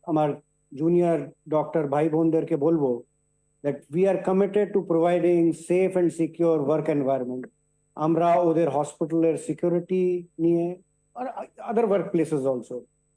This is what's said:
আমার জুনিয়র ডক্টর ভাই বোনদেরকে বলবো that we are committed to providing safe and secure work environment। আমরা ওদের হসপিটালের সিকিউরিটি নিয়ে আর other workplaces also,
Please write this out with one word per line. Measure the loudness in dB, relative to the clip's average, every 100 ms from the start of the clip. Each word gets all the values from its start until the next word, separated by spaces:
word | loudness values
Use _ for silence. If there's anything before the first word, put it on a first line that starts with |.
| -2
আমার | 0 0 -2 _ _ _
জুনিয়র | -4 2 2 2 0 -4 -14 -4
ডক্টর | -2 0 -2 0
ভাই | 0 2
বোনদেরকে | 2 2 0 0 0
বলবো | 0 2 0 -2 -8 _ _ _ _ _
that | -6 -6 -6
we | 0
are | 0 0
committed | 0 2 2 0 0
to | -2 0
providing | 2 2 2 2 4 2 0 -2
safe | 0 2 2
and | 0 0
secure | -4 0 2 2 2
work | 0 0
environment। | 0 0 -2 -4 -8 -12 _ _ _ _
আমরা | -4 0 2 4
ওদের | 4 4 2 2
হসপিটালের | 0 -4 -6 -2 2 2 0
সিকিউরিটি | -6 -4 -2 -2 -2 -2 0 -2 -6 -2
নিয়ে | 0 0 -2 -8 _ _ _
আর | -12 -10 -10 -16 -12 -4
other | -2 0
workplaces | 0 0 -2 0 -2 -2
also, | -4 -6 -14 -14 _ _